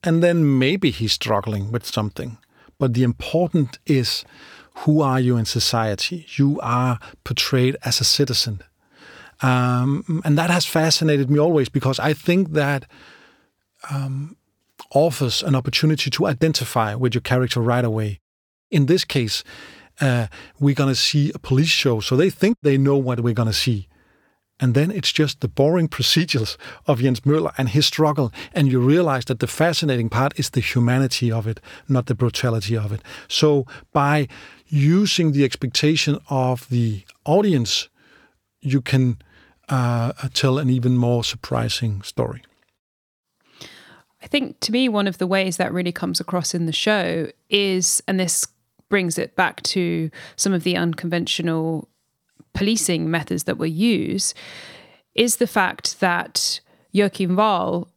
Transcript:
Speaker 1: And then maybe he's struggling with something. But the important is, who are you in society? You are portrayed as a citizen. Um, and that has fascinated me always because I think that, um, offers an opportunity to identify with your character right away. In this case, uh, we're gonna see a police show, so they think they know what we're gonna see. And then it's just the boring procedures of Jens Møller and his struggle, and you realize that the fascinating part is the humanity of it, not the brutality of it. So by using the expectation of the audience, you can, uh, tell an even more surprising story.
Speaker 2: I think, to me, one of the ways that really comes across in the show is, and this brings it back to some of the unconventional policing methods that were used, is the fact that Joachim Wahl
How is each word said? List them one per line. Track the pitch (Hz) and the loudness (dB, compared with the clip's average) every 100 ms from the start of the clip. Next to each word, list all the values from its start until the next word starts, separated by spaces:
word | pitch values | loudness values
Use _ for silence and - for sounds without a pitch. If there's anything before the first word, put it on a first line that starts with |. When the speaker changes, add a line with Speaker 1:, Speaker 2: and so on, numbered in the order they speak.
Speaker 1:
And | 180 165 | 2 2
then | 175 170 151 131 | 4 4 4 4
maybe | 131 185 175 | 2 2 0
he's | - 107 | 0 -2
struggling | - 117 104 107 107 101 | -2 0 0 0 -4 -4
with | 117 - | -6 -4
something. | - 104 - 127 117 _ _ _ _ | -4 -4 -6 -12 -12 _ _ _ _
But | 135 | 0
the | 120 | 2
important | 127 120 - 160 175 170 135 - - | 2 0 -2 -2 0 0 0 -6 0
is, | 139 117 - - - - - - - - | 0 0 -6 -8 -20 -20 -20 -20 -4 2
who | 151 | 2
are | 143 131 | 2 2
you | 123 120 | 2 2
in | 110 | 0
society? | 117 - 117 113 101 - 175 - - | -2 0 0 -2 -2 -6 -8 -10 0
You | 139 147 | 0 0
are | 127 123 127 120 - - | -2 0 0 -2 -6 -18
portrayed | - 120 - 131 127 135 | -8 -4 0 2 2 0
as | - - | -4 -2
a | - | 0
citizen. | - 139 120 - 101 - _ _ _ - - - _ | 2 2 0 -2 -6 -12 _ _ _ -20 -20 -20 _
Um, | 131 127 123 123 127 139 - 160 | 0 2 2 0 0 -2 -2 -4
and | 160 147 | 2 2
that | 170 | 4
has | 175 - | 2 2
fascinated | 165 160 - 156 147 135 | 0 2 2 2 2 2
me | 147 | 4
always | 156 160 127 | 4 2 2
because | 139 127 131 | 0 0 0
I | 135 | 0
think | 147 - 175 180 | 0 2 2 2
that, | 156 143 139 - - - - - _ _ _ _ _ - | 0 0 -2 -6 -20 -20 -20 -20 _ _ _ _ _ -8
um, | 139 135 135 147 220 _ _ _ _ - | -6 -6 -6 -10 -14 _ _ _ _ -2
offers | 143 165 127 131 - | 2 2 0 -2 -2
an | 180 131 | 0 0
opportunity | 131 - 156 151 - | 0 0 2 2 -2
to | - 185 | 0 0
identify | 127 160 151 120 - 110 107 | 2 0 0 -2 -2 -2 0
with | 127 | -2
your | 120 | -2
character | - 127 127 127 | 0 0 0 0
right | 117 120 120 | 0 2 0
away. | 110 107 98 _ _ _ _ _ | -2 -4 -6 _ _ _ _ _
In | 180 135 | 0 4
this | 185 | 2
case, | - 143 117 - - - - - - _ | 2 -2 -2 -4 -10 -20 -20 -20 -20 _
uh, | 139 123 110 - - _ | 0 0 -2 -8 -20 _
we're | 143 139 | 0 2
gonna | 139 127 | 0 0
see | - 147 143 | 0 2 0
a | - | -2
police | - 131 165 | 0 2 2
show, | - 139 113 | 2 2 0
so | 101 127 | 0 2
they | 185 | 2
think | - 196 233 | 2 0 2
they | 147 135 | 2 4
know | 139 143 | 4 2
what | 127 120 | 0 0
we're | 120 | 0
gonna | 110 113 | 0 0
see. | 101 - 107 98 _ _ _ _ _ _ _ | 0 0 -2 -4 _ _ _ _ _ _ _
And | 131 123 | 2 2
then | 160 | 2
it's | 208 - | 0 -4
just | - 151 - | 0 0 0
the | 107 | -6
boring | - 143 175 160 | 0 2 2 0
procedures | - 120 - 170 131 110 - - - - | -2 0 0 0 -2 -4 -8 -16 -10 -2
of | 127 | 2
Jens | 131 123 | 2 2
Møller | 143 151 165 - | 2 2 0 -2
and | 131 | 0
his | 98 - | 2 0
struggle, | - 151 147 123 - - | 2 0 2 -2 -4 -8
and | - 139 | 0 2
you | 127 | 4
realize | 123 156 170 135 120 | 4 4 2 0 -2
that | 120 | -4
the | 123 | -4
fascinating | - 165 160 156 123 110 | 0 0 2 0 0 0
part | 110 139 - | 0 0 -2
is | 139 | -4
the | - | -2
humanity | - 127 120 127 135 - 120 | 0 0 2 2 0 0 -2
of | 113 107 | -2 -4
it, | 107 - - - | -8 -12 -20 -2
not | 131 123 | -2 0
the | |
brutality | 110 123 - 123 113 101 113 | 0 0 0 -2 -2 -2 -4
of | 104 | -2
it. | 104 - - - | -6 -10 -20 -6
So | - 156 143 127 - - | 2 4 2 0 -12 -4
by | 151 143 151 135 - - - _ | 0 2 2 -2 -8 -20 -20 _
using | 151 143 180 202 - 160 | 2 4 4 2 2 2
the | 143 | 2
expectation | 139 - 127 - 151 156 - 143 - | 0 0 -4 0 2 2 0 -2 -2
of | 135 127 127 - | -2 0 -2 -2
the | 123 117 104 - - - | 0 0 -2 -10 -14 0
audience, | 175 214 156 113 - - _ _ _ _ _ _ _ | 2 4 2 0 -4 -6 _ _ _ _ _ _ _
you | 143 135 | -2 -2
can, | 127 135 127 117 - _ _ _ - | 0 2 2 -2 -10 _ _ _ -4
uh, | 135 120 120 117 - 131 | 0 0 0 -2 -4 -6
tell | - 139 131 | 0 0 2
an | 135 | 2
even | 127 123 123 | 2 2 2
more | 120 120 | 2 2
surprising | 113 - - 127 117 - 117 101 | -2 -8 -4 -2 -2 -2 -4 -4
story. | - - 117 123 _ _ _ _ _ _ _ _ _ _ _ _ - - - - _ _ | -6 -4 -4 -6 _ _ _ _ _ _ _ _ _ _ _ _ -20 -20 -20 -20 _ _
Speaker 2:
I | - | -4
think, | 285 269 - | -2 -2 -6
to | - | -2
me, | 233 262 | 0 0
one | 208 202 | 0 -2
of | 180 | -2
the | 185 | 0
ways | 196 190 170 | 0 0 -2
that | 190 | -4
really | 180 180 | -2 -4
comes | 170 180 170 | -4 -4 -4
across | - 180 165 | -4 -4 -4
in | 180 165 | -4 -2
the | |
show | 156 - 214 175 165 156 - _ | -2 0 0 -2 -4 -6 -10 _
is, | 202 202 185 180 - - | -2 0 0 0 -2 -2
and | 190 | -2
this | 180 - - _ _ _ _ | -2 -4 -6 _ _ _ _
brings | 202 180 165 | -2 0 -4
it | - - | -6 -2
back | 175 - | -2 -2
to | - 190 175 170 160 - - - | -4 -2 -2 -2 -4 -8 -20 -4
some | 196 | -2
of | 185 | 0
the | 175 180 | 0 0
unconventional | 170 160 175 170 175 - 170 160 160 165 - _ _ _ _ _ - | -2 -2 -4 -4 -4 -4 -2 -2 -2 -6 -8 _ _ _ _ _ -12
policing | - 196 220 - 165 160 | -4 0 0 0 0 0
methods | 165 147 180 - | -2 -2 -6 -4
that | - | -4
were | 160 | -4
used, | 160 226 220 - 196 - - - - - - - _ _ - | 0 0 0 -2 -4 -4 -8 -18 -20 -20 -20 -20 _ _ 0
is | 240 - | 0 0
the | 240 | -2
fact | 220 185 - - - | 0 -2 -4 -8 -4
that | 185 175 - - - - _ _ _ | -2 -2 -6 -6 -6 -6 _ _ _
Joachim | 190 202 - 185 185 | 0 0 0 -2 2
Wahl | 214 185 - 175 170 | 2 0 -2 -4 -6